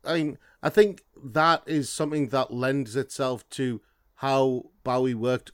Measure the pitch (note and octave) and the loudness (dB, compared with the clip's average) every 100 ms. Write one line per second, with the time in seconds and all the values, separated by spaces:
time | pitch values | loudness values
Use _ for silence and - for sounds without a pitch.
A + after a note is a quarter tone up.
0 | - E3 D3+ - _ _ D#3+ - G#3 F3+ | -4 -2 -2 -6 _ _ 0 4 4 2
1 | _ - C3 D3+ D#3+ E3 - D#3 C3 - | _ -20 -6 2 4 4 0 -2 -2 -2
2 | D3+ D3+ C3 C3 C3 B2 B2+ C#3 A#2+ B2 | -2 -2 0 0 -2 -2 -2 -2 -2 -4
3 | C3 - C3 B2 - - C3 A2+ - _ | -6 -4 -4 -4 -8 -4 -4 -4 -10 _
4 | _ - C3+ C3+ C3+ B2+ - _ C3 B2+ | _ -8 0 2 2 0 -6 _ -4 0
5 | C3 A#2 B2 B2 - | 0 0 0 -2 -4